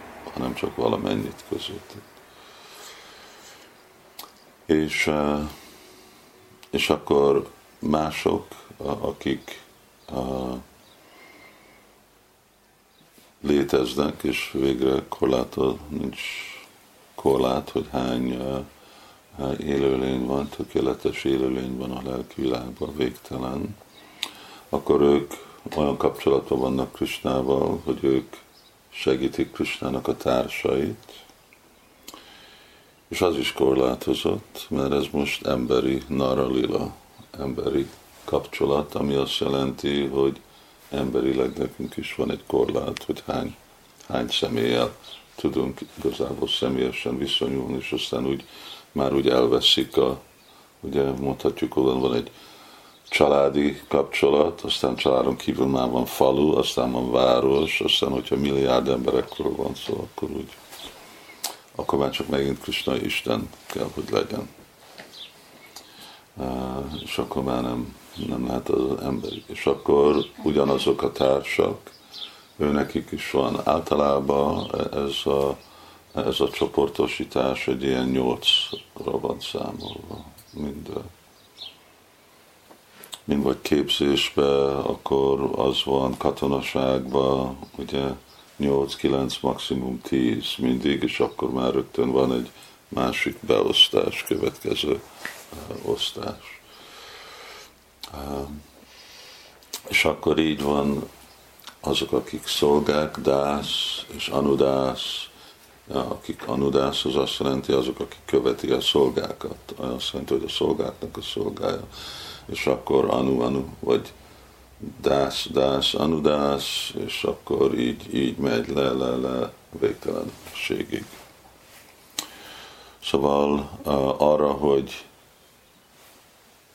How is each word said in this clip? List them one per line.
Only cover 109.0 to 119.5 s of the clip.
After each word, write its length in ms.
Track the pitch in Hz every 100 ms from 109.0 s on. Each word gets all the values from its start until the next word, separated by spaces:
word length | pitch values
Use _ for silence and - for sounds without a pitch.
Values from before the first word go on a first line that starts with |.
| 65 - - - - - - -
Azt 340 | 131 123 -
jelenti, 220 | 69 67
hogy 100 | 67
a 60 | -
szolgáknak 680 | - 76 78 - - 80 -
a 40 |
szolgája. 640 | - - - - - - - - - - - - -
És 200 | 67 -
akkor 400 | 65 - 67 -
anu, 320 | 64 65 64
anu, 240 | 62 67 65 -
vagy 320 | - 60 - - - - - - - - 76 -
dász, 460 | 71 69 67 - -
dász, 420 | 67 67 67 71
anudász, 1000 | - 76 80 73 73 71 69 - - - - -
és 180 | -
akkor 560 | - - - 71 67 64
így, 360 | 60 - - 65
így 220 | 64 -
megy 300 | 69 58 58
le, 240 | 69 67
le, 240 | 65 64 64
le 380 | 65 64 -